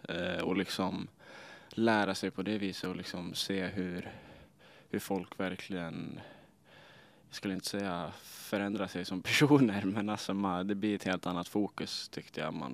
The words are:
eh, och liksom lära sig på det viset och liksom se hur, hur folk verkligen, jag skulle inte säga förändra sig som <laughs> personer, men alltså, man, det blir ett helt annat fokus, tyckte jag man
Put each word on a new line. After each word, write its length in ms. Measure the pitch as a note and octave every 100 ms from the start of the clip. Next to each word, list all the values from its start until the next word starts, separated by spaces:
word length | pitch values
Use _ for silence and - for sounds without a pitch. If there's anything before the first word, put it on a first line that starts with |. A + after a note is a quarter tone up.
| -
eh, 340 | E3+ F3+ E3+
och 140 | - F#2
liksom 500 | - - - - - - - - - - -
lära 460 | - A2+ G#2+ G2 F#2+
sig 160 | F#2+
på 100 | -
det 160 | F#2+ G#2+
viset 320 | G2+ F2 F#2
och 60 | F2+
liksom 380 | F#2+ F#2 F2
se 320 | - - F#2+ F2+
hur, 460 | F#2+ F2+ F2 - - - - - - - - -
hur 100 | G2+
folk 400 | - F#2+ F2 -
verkligen, 800 | F#2 F2+ - F#2 E2 E2+ E2 - - - - - - - - - - - -
jag 80 | -
skulle 180 | G2+
inte 140 | F#2 -
säga 440 | G2+ G2 F2 D#2 -
förändra 640 | - - - G#2 G2+ G2+ F#2
sig 180 | F2 F2+
som 160 | F#2
<laughs> 0 |
personer, 640 | - - C#3+ C#3+ A#2+ G2+ G2
men 240 | G#2+ G#2
alltså, 240 | G#2 -
man, 340 | G2 G2 F2+ G2
det 80 | G2+
blir 200 | G#2+ G2+
ett 80 |
helt 220 | F#2+ F2+ -
annat 220 | F2 F2
fokus, 640 | G#2 G2+ - - - -
tyckte 320 | - - D3+
jag 120 | D#3
man 180 | E3+ -